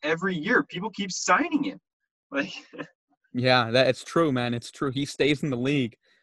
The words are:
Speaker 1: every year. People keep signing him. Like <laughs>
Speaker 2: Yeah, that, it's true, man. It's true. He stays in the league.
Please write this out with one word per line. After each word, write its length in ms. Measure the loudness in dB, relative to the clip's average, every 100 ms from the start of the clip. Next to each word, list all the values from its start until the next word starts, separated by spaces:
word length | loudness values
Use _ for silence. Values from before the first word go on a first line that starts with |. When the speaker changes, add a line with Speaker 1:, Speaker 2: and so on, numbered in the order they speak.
Speaker 1:
every 320 | -4 -2 -2 -2
year. 260 | 0 0
People 300 | 0 -6 -8
keep 200 | -6 -8
signing 520 | -6 2 2 2 -2
him. 160 | -2 -8 _ _ _ _ _
Like 240 | -6 -6 -8 -18
<laughs> 600 | -16 -16 _ _ _ _
Speaker 2:
Yeah, 380 | -2 2 4 4
that, 160 | 4 4
it's 160 | 2
true, 280 | 0 2 2
man. 220 | 0 -2
It's 160 | -4 -8
true. 220 | -6 -4
He 160 | -4 -6
stays 340 | 0 2 2
in 80 | 0
the 80 | -2
league. 400 | 0 0 0 -6 _ _